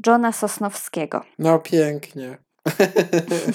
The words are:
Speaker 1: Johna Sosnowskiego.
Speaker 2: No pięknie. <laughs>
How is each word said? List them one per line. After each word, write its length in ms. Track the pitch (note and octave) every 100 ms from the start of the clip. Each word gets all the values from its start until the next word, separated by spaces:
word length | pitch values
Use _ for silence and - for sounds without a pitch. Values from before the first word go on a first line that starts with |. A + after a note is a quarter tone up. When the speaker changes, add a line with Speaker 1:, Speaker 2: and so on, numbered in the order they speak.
| A3+
Speaker 1:
Johna 240 | A#3+ A#3
Sosnowskiego. 920 | - G#3 - G#3 G3+ - E3+ D3 - - -
Speaker 2:
No 200 | D#3+ E3
pięknie. 800 | - E3+ D3+ D3 - C#3 B2+ C3 _ _ -
<laughs> 120 | - F#3 F#3+ E3+ E3+ E3+ E3+ -